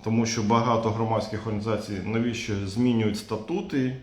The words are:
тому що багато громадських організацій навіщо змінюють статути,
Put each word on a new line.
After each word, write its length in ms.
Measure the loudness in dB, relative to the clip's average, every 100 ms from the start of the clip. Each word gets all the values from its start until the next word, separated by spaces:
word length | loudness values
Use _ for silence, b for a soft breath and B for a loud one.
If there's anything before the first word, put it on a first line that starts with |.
тому 220 | 0 2 2
що 180 | 0
багато 460 | 2 4 4 2 2
громадських 580 | 0 0 0 -2 -4 -4
організацій 540 | -2 -2 -2 -2 -6 -2
навіщо 600 | 0 0 -2 -2 -2 -2
змінюють 500 | 2 4 4 2 0
статути, 800 | -4 -6 -2 -4 -2 0 0 -4